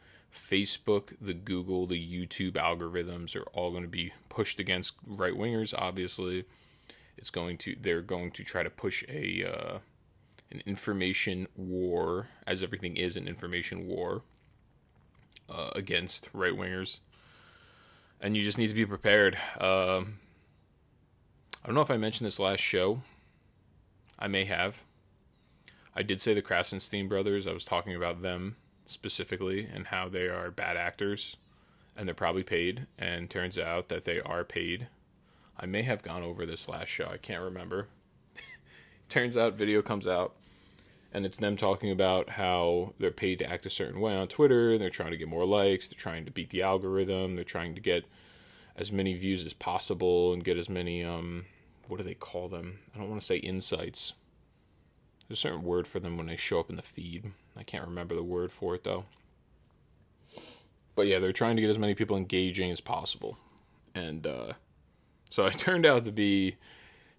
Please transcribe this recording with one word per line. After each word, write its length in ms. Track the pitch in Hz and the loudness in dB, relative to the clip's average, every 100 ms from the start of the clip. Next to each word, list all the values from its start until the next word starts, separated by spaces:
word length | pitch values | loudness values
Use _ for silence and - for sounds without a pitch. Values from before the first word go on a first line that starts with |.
| - - _ | -20 -20 _
Facebook, 800 | - - 98 101 - - 101 - - | -14 0 2 2 0 2 2 2 -10
the 100 | 98 | -6
Google, 540 | 87 98 92 92 92 90 | -6 -2 -2 0 0 0
the 100 | 87 | -2
YouTube 580 | 85 90 90 - 92 82 | -2 -6 -4 -2 -2 2
algorithms 760 | 82 85 85 87 87 87 87 | 2 0 -2 -2 -4 -6 -6
are 140 | 90 - | -8 -6
all 180 | - 87 | -2 -2
gonna 140 | 87 87 | -2 -6
be 260 | 87 85 - - | -4 -6 -8 -8
pushed 320 | - 104 - | -4 -2 -2
against 320 | 95 90 - - - | 0 0 -2 -8 -10
right-wingers, 680 | 98 90 90 113 113 110 - | -2 0 0 0 0 -2 -2
obviously. 680 | 90 95 90 - 92 90 92 - - _ - - - - | -2 -2 -4 -4 -4 -4 -6 -16 -20 _ -20 -20 -20 -16
It's 140 | - | -8
going 260 | 87 87 85 | -6 -4 -6
to, 160 | - - | -6 -4
they're 220 | 90 85 | 0 0
going 300 | 98 90 87 | 0 -4 -4
to 120 | - | -8
try 180 | - 90 | -6 -2
to 60 | 80 | -4
push 320 | - 98 - - | -4 -4 -4 -6
a, 360 | - 95 90 | -4 -2 -2
uh, 340 | 90 82 80 98 - _ _ _ _ - - | -2 -4 -6 -8 -12 _ _ _ _ -20 -16
an 120 | - 101 | -10 -6
information 800 | 98 - 98 92 92 - 92 92 - | -6 -2 0 2 2 0 -2 -6 -8
war, 720 | 92 92 90 85 82 90 117 - - | -4 -2 0 2 2 0 -4 -8 -4
as 160 | 95 | -2
everything 340 | 95 101 92 87 | -4 -4 -6 -2
is 200 | 90 90 | -2 -2
an 120 | 92 | -6
information 580 | 87 87 87 - 90 90 | -8 -6 -4 -4 -6 -6
war, 360 | 92 90 98 - _ _ _ _ _ _ _ _ _ - - - | -4 -2 -4 -8 _ _ _ _ _ _ _ _ _ -20 -20 -12
uh, 220 | 85 71 - | -8 -6 -6
against 520 | 92 87 92 - - | -2 0 0 -6 -6
right-wingers. 640 | - 90 95 92 92 92 - _ - - - - - - - - - _ - | 0 0 0 -2 -4 -6 -8 _ -20 -20 -20 -20 -20 -20 -20 -20 -20 _ -6
And 160 | 101 107 | 0 2
you 80 | |
just 140 | 101 107 | 2 2
need 100 | 110 | 2
to 60 | |
be 100 | 107 | 2
prepared. 520 | 104 98 107 104 98 95 - - | 0 2 6 8 8 6 -4 0
Um, 600 | 92 95 92 92 92 104 - _ _ _ _ _ _ _ _ _ _ _ _ - | 4 4 4 2 -2 -10 -18 _ _ _ _ _ _ _ _ _ _ _ _ -12
I 40 | 123 | 0
don't 80 | |
know 60 | 127 | 2
if 100 | 143 | 4
I 60 | 120 | 2
mentioned 300 | 107 - 110 | 0 -2 -2
this 120 | - | 2
last 220 | 95 98 | 2 2
show. 400 | - 95 92 120 - - _ _ _ _ _ _ _ _ _ - | 2 4 4 2 -4 -20 _ _ _ _ _ _ _ _ _ -6
I 80 | 101 | 0
may 160 | 98 | 2
have. 400 | 98 85 95 107 - _ _ _ _ _ _ _ - - - | 2 2 0 -2 -16 _ _ _ _ _ _ _ -20 -20 -10
I 80 | - | -4
did 180 | 101 98 | -2 0
say 140 | - | 2
the 80 | 104 | 2
Krasenstein 680 | - 87 90 95 - 104 95 | 4 2 2 -2 -4 -4 0
brothers. 380 | 98 101 101 95 | 0 2 0 -2
I 60 | |
was 120 | 87 | -6
talking 300 | - 87 95 | -2 -2 -2
about 260 | 87 87 87 | -4 -4 -2
them 360 | 90 87 95 120 _ _ | -4 -4 -6 -10 _ _
specifically 840 | - - 101 - - 92 92 95 110 | -18 -10 -6 -6 -6 -4 -2 -2 -4
and 140 | 101 95 | -8 -6
how 220 | 92 92 | -4 -4
they 180 | 92 90 | -2 -2
are 240 | 90 87 | -2 -6
bad 260 | 87 87 87 | -4 -2 -2
actors, 600 | 87 - 101 101 - - _ _ _ _ _ - | -4 -2 -2 -2 -6 -12 _ _ _ _ _ -8
and 100 | 95 | -6
they're 80 | |
probably 280 | - 85 92 | 0 0 2
paid, 440 | 90 87 87 120 131 - | 0 2 2 -2 -8 -8
and 320 | 90 87 87 | -6 -4 -6
turns 260 | 98 90 90 | -4 -4 -2
out 320 | 82 85 90 | -2 -2 -2
that 160 | 85 | -4
they 160 | - 85 | -2 -2
are 240 | - 87 | -2 -4
paid. 440 | 85 - 82 87 123 _ _ _ _ _ - - | -4 -4 -2 -4 -8 _ _ _ _ _ -20 -10
I 80 | 92 | -4
may 160 | 101 | -2
have 200 | 123 107 | 0 -2
gone 200 | - 87 | -4 -6
over 220 | 87 87 | -6 -6
this 240 | 82 82 - | -6 -6 -8
last 200 | 85 - | -8 -6
show. 200 | - 90 | -6 -6
I 60 | 95 | -8
can't 260 | - 87 | -8 -6
remember. 440 | 92 92 90 92 104 - _ _ _ - | -6 -8 -6 -6 -6 -12 _ _ _ -20
<laughs> 720 | - - - - - - - | -20 -20 -20 -20 -20 -20 -2
Turns 280 | 143 123 120 | 0 2 4
out 180 | 113 | 2
video 260 | 101 104 107 | 2 4 4
comes 260 | 101 104 92 | 2 0 0
out, 300 | 90 92 - - - - - - - - | 0 0 -4 -20 -20 -20 -20 -20 -20 -8
and 140 | - 98 | -4 -4
it's 120 | - | 0
them 180 | 104 101 | 0 2
talking 340 | 101 98 104 | 2 2 2
about 380 | 95 92 92 - | 4 4 4 0
how 640 | - 92 90 85 87 95 - | 0 2 4 4 2 0 0
they're 120 | 92 | -2
paid 280 | - 98 90 | 0 0 0
to 100 | 69 | -2
act 160 | 87 95 | -4 -4
a 40 | |
certain 300 | - 85 95 | -4 -4 -2
way 140 | 110 | 0
on 140 | 95 95 | 0 0
Twitter, 440 | - 147 123 117 | 6 8 8 8
and 80 | 113 | 6
they're 100 | 95 | 2
trying 200 | - 82 | -2 -4
to 60 | 82 | -4
get 120 | 82 | -2
more 160 | 82 | 2
likes, 440 | 92 104 98 95 - | 4 6 6 4 0
they're 100 | - | -8
trying 260 | - 82 | -6 -6
to 60 | 78 | -6
beat 200 | - 82 | -8 -4
the 120 | 92 | 0
algorithm, 720 | 95 95 95 95 95 92 92 | 2 2 2 2 2 0 0
they're 100 | 90 | -4
trying 300 | 82 87 85 | -4 -4 -4
to 60 | 90 | -2
get 240 | 95 87 - - - - - - - - | 2 2 0 -14 -20 -20 -20 -20 -14 -8
as 160 | 101 | -2
many 220 | 101 95 | 0 0
views 300 | 90 95 92 | 0 0 0
as 80 | 82 | -2
possible 800 | - - 90 - 90 90 87 87 | -6 -2 -2 0 0 4 6 6
and 120 | 90 | 2
get 120 | 87 87 | 0 0
as 120 | 85 | -2
many, 340 | 92 87 87 | -4 -2 -4
um, 400 | 85 85 85 85 90 - _ _ - | -4 -4 -6 -8 -12 -18 _ _ -12
what 80 | 92 | -8
do 80 | |
they 100 | 92 | -8
call 340 | 90 - 90 90 | -10 -8 -8 -6
them? 300 | 87 85 98 - | -8 -10 -14 -16
I 40 | 104 | -10
don't 100 | 101 | -8
wanna 120 | 107 | -6
say 180 | - 92 | -2 -2
insights. 760 | 92 92 - 95 92 - - - _ _ _ _ _ _ _ _ _ - - | -2 -4 -2 -4 -4 -4 -6 -6 _ _ _ _ _ _ _ _ _ -20 -8
There's 120 | 110 | -4
a 40 | |
certain 220 | - 82 | -2 -2
word 240 | 87 87 87 | 0 0 0
for 100 | 95 | -4
them 180 | 90 85 | -4 -4
when 120 | 82 | -4
they 80 | 82 | -4
show 240 | - 87 | 0 2
up 100 | - | 0
in 60 | 85 | -6
the 60 | |
feed. 480 | - - 87 85 107 92 _ - | -12 -12 -10 -8 -10 -14 _ -18
I 80 | |
can't 240 | 110 - 82 | -10 -8 -6
remember 260 | 87 87 | -6 -4
the 80 | 85 | -2
word 300 | 87 90 87 | -2 -2 -2
for 240 | - 92 90 | -4 -4 -2
it, 80 | |
though. 200 | 101 92 95 - _ _ _ _ _ _ _ _ _ _ _ - - - - _ _ | -2 -2 -4 -18 _ _ _ _ _ _ _ _ _ _ _ -18 -18 -20 -20 _ _
But 140 | - 98 | 2 6
yeah, 100 | 92 | 6
they're 140 | 92 | 4
trying 240 | 95 117 113 | 4 4 6
to 60 | |
get 80 | 107 | 4
as 80 | 107 | 4
many 160 | 104 | 2
people 220 | 101 107 98 | 2 2 0
engaging 540 | 92 92 92 92 90 | 2 2 2 2 0
as 100 | 85 | -2
possible. 560 | - - - - 52 - - - _ _ _ - | -2 -4 -2 -4 -6 -10 -18 -20 _ _ _ -8
And, 300 | 85 80 80 | -6 -4 -4
uh, 260 | 64 57 - _ _ _ _ _ _ - | -4 -8 -12 _ _ _ _ _ _ -4
so 160 | - | 4
I 60 | 104 | 4
<laughs> 0 | |
turned 360 | - - 180 160 | 4 2 8 8
out 180 | 123 | 8
to 80 | 113 | 4
be 420 | 107 101 98 95 - - - - - - | 2 4 4 2 -2 -12 -20 -20 -20 -20